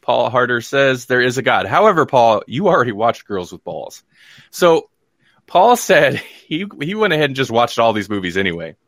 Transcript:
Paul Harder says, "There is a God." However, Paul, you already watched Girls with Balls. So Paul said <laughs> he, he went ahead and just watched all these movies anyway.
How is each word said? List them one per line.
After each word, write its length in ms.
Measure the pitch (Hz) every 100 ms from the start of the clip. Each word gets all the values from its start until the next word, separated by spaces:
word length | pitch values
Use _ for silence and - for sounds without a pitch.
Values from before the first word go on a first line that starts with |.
Paul 260 | - 120 120
Harder 320 | 123 123 120
says, 460 | 113 139 139 131 -
"There 160 | 127
is 160 | 123 123
a 40 |
God." 220 | 127 110
However, 400 | 95 143 214 175
Paul, 380 | 127 131 117 107 -
you 220 | 117 196
already 240 | 170 123
watched 320 | 101 117 110
Girls 280 | _ 98 87
with 120 | 85
Balls. 380 | - 80 - - _ _ _ - _
So 400 | - 180 160 - _ _ _ _ _ _
Paul 300 | 170 208 240
said 400 | - 175 143 131
<laughs> 300 | - - _
he, 200 | 156 202 -
he 120 | 147
went 200 | 208 214
ahead 160 | 156 147
and 60 | 135
just 140 | 120
watched 280 | 117 120 -
all 160 | 117
these 160 | 107 98
movies 260 | 104 92 87
anyway. 400 | 95 85 82 73